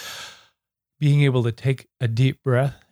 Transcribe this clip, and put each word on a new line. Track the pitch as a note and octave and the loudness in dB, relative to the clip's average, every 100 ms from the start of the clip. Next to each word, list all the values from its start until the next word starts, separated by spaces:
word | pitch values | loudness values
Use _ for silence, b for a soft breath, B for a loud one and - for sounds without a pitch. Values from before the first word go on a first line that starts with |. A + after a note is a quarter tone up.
| B B B B B B _ _ _ - | B B B B B B _ _ _ -2
being | D3 C#3+ | 2 4
able | C#3+ B2+ | 4 2
to | A#2 | 0
take | A2 C3 C3 - - | -2 -2 -4 -6 -6
a | A#2+ | -4
deep | A2+ C3 - | 0 0 0
breath | C3+ B2 C#3 - _ | 0 0 0 -4 _